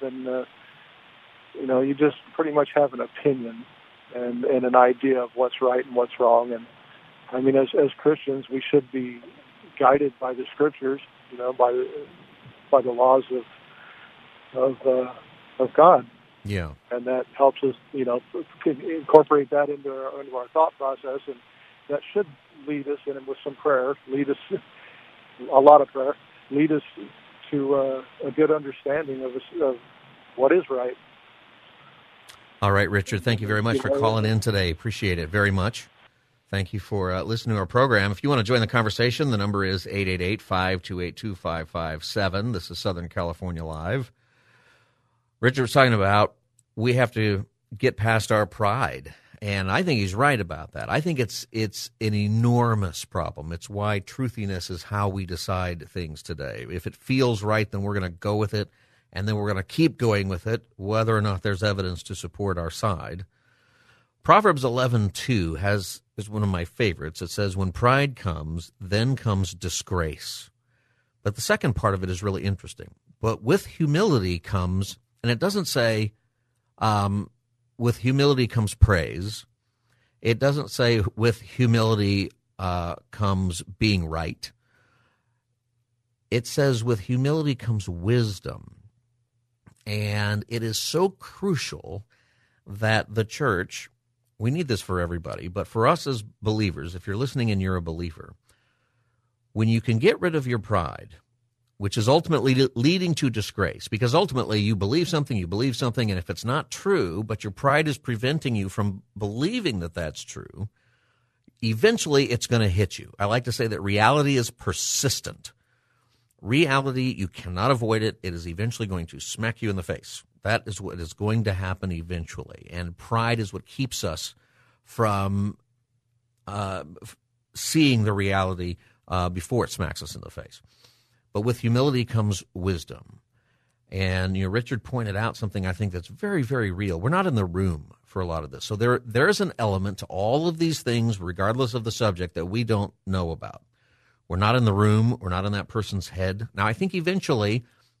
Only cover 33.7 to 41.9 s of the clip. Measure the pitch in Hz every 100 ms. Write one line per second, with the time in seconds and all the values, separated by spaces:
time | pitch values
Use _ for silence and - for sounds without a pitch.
33.7 | 113 107 139 110 110 110 110 117 101 90
34.7 | 82 113 - 101 85 78 104 101 95 98
35.7 | - - _ _ _ _ _ - 98 95
36.7 | 104 - 101 92 92 80 113 117 107 92
37.7 | 123 135 107 101 101 139 135 104 123 110
38.7 | 123 107 - 120 117 147 107 101 101 95
39.7 | 92 - 101 92 90 90 107 - 92 92
40.7 | 92 - 90 87 - 110 92 87 82 78
41.7 | 87 80